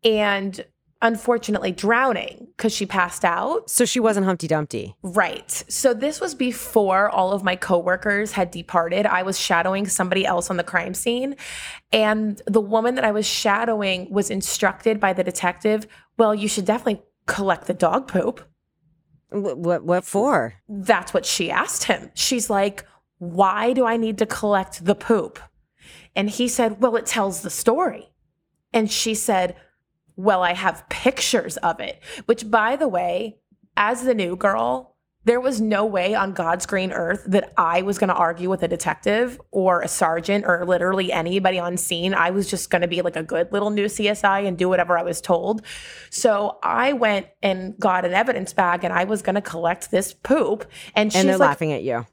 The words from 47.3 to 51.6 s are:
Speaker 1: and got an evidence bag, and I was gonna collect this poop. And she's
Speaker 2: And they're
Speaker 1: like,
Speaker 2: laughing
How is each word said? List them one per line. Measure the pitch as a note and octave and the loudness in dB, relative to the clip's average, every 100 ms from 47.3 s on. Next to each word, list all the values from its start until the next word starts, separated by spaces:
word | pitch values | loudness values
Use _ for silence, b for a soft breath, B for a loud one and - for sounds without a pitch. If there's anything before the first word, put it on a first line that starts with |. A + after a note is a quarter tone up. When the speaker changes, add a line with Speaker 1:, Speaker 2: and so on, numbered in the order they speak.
| _ | _
Speaker 1:
and | G3+ F#3+ F#3 G#3 | -2 -2 -6 -2
got | G#3 F#3 | 2 2
an | F3+ | 2
evidence | F#3 A#3+ - F#3+ | 2 2 0 -2
bag, | - F3+ F3 | 0 2 2
and | F3+ | 0
I | F3 F#3 | 0 0
was | G#3+ | -2
gonna | G3 G3 | 0 -2
collect | G3+ - E3 F3+ - | -2 -4 -2 -2 -2
this | F#3 G3 | -2 -2
poop. | - - D4 F3 G#3+ - B B | -8 0 2 2 -2 -6 B B
And | - G#3+ | 0 2
she's | F#3 | 4
Speaker 2:
And | F#3+ | 4
they're | F#3+ | 6
Speaker 1:
like, | D#3+ | 4
Speaker 2:
laughing | C#3+ | 4